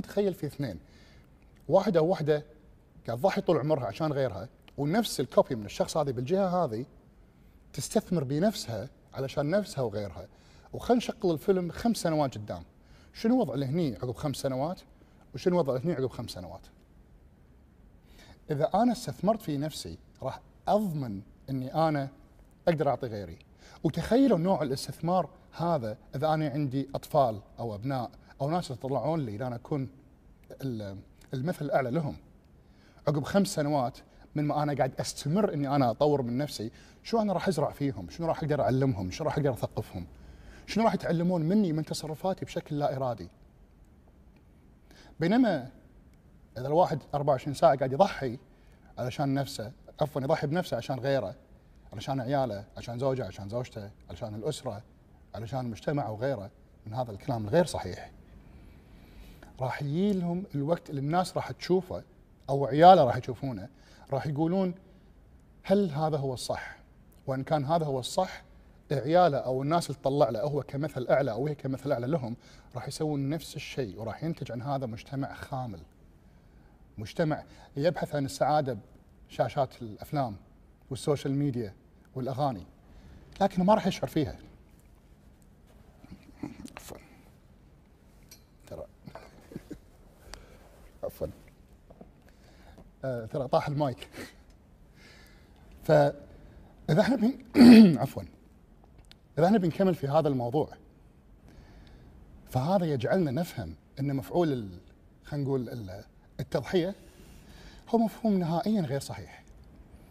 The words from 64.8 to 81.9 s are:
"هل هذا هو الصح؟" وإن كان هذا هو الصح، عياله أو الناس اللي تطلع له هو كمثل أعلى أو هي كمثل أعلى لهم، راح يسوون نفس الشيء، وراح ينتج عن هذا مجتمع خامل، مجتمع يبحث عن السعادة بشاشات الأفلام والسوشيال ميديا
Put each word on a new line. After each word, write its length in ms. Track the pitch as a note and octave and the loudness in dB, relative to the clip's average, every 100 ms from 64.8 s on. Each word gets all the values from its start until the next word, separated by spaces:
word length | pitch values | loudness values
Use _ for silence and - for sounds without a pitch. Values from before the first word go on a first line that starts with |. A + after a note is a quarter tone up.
| - - - - - - - - | -16 -20 -20 -20 -20 -20 -20 -8
"هل 280 | - G3+ F#3+ | 2 4 2
هذا 260 | C#3+ D#3 D3 | 0 -2 0
هو 180 | C#3 | -2
الصح؟" 420 | B2+ - - - - - - - - - | -6 -6 -6 -8 -16 -20 -20 -20 -12 -6
وإن 160 | C3 | -4
كان 220 | C3+ D#3 | 0 0
هذا 220 | C3+ E3+ D3+ | 2 0 0
هو 120 | C3 | -2
الصح، 440 | - - F#3+ - - - - - - | -2 -2 -2 -4 -18 -20 -20 -14 -4
عياله 460 | C#3 C3 F3 F3 C3 | -2 4 6 6 4
أو 240 | B2 C3 | 0 -2
الناس 280 | C#3 E3 D#3 | 2 0 0
اللي 100 | C3+ | -4
تطلع 280 | C3+ C#3+ B2 | 0 4 2
له 120 | A2 | 2
هو 200 | C#3 C#3+ | -2 -2
كمثل 440 | - C#3 D#3 C3 A#2+ | -4 -6 -6 -4 0
أعلى 200 | C#3+ C3+ | 2 2
أو 160 | G#2+ D3 | -2 -4
هي 80 | |
كمثل 380 | D3 C3 C3+ C#3+ | -4 -6 -4 -2
أعلى 140 | B2 B2+ | -2 0
لهم، 300 | D#3 A2+ A#2+ - - - | -2 -4 -10 -14 -20 -14
راح 140 | B2+ - | -12 -10
يسوون 400 | - D#3 C#3+ C3+ | -6 -4 -2 -4
نفس 280 | D#3+ - D3 | -6 -8 -12
الشيء، 440 | - - A2 F#2+ | -10 -8 -8 -8
وراح 240 | A2 - | -10 -6
ينتج 280 | D#3+ D#3+ B2+ | -6 -6 -8
عن 100 | A#2 | -8
هذا 240 | C3+ C3+ B2+ | -4 -4 -6
مجتمع 480 | A2 - C#3 C3+ | -10 -10 -8 -8
خامل، 460 | - - C3 A#2+ F2 D2+ - - - - - - - - - - - | -10 -10 -8 -8 -10 -16 -20 -20 -20 -20 -20 -20 -20 -20 -20 -20 -14
مجتمع 460 | A2 - D#3+ D3 - - - C#3 | -10 -2 -2 -2 -8 -20 -14 -2
يبحث 380 | E3 - E3 | -2 0 -4
عن 100 | D3 | -4
السعادة 540 | C3+ - C#3+ D3+ C3 G#2+ - - - - - | -4 -2 2 2 0 -6 -10 -20 -20 -20 -10
بشاشات 540 | - A2 D3+ A2+ - | -4 -2 -2 -4 -6
الأفلام 540 | A2+ G2 - D3 B2 G2 - - - - - | -14 -14 -6 -4 -4 -6 -18 -20 -20 -20 -12
والسوشيال 440 | B2+ - C#3 C#3+ | -6 -2 0 0
ميديا 400 | C#3 C#3+ A#2+ G2+ - - | 0 0 -2 -6 -12 -20